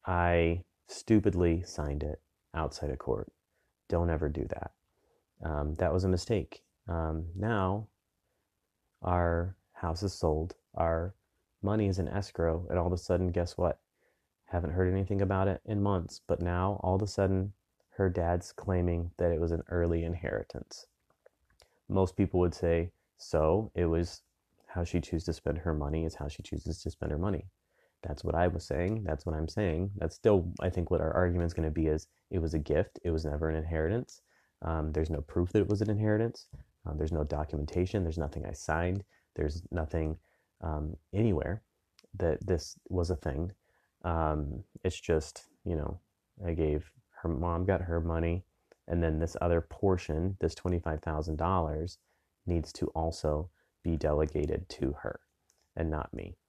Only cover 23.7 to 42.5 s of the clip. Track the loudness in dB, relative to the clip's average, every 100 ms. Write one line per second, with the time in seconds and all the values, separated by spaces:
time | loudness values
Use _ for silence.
23.7 | 0 2 2 0 -6 _ _ _ _ _
24.7 | -6 -2 -2 -2 -4 -2 -4 -2 -2 -2
25.7 | -2 0 -2 -2 -4 -10 -10 -8 -8 -6
26.7 | -6 -8 -6 -4 -2 -2 -2 -6 _ _
27.7 | _ _ _ -10 -6 -2 2 2 0 -4
28.7 | -2 0 -2 -2 -4 -2 -2 -2 0 0
29.7 | 0 -2 -2 -6 2 4 4 4 -2 -2
30.7 | 0 0 0 2 2 4 2 0 0 -2
31.7 | 2 2 2 -2 _ _ -2 0 0 2
32.7 | 2 2 -4 -2 0 0 -2 0 0 -2
33.7 | 0 2 0 -4 -14 _ _ _ _ -4
34.7 | -2 0 0 0 -2 -2 -2 2 2 2
35.7 | 2 0 2 2 2 0 -4 -18 -20 -20
36.7 | _ -6 -2 0 0 0 -2 -2 -4 -2
37.7 | -2 0 0 -2 -2 -4 -4 -8 -8 -2
38.7 | 0 0 -2 -6 _ _ -4 -2 -2 -6
39.7 | -4 -2 0 -2 -4 _ _ _ _ -6
40.7 | -4 -4 -8 _ 0 2 2 0 -6 _
41.7 | _ _ _ _ -2 0 0 0